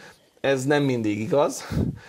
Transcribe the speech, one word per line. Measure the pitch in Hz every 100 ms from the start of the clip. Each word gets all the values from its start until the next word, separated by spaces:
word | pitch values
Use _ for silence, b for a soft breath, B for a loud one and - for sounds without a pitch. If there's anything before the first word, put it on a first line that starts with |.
| B B B _
ez | 135 135
nem | 135 147
mindig | 143 123 107 104
igaz. | 110 139 170 - - B 135 B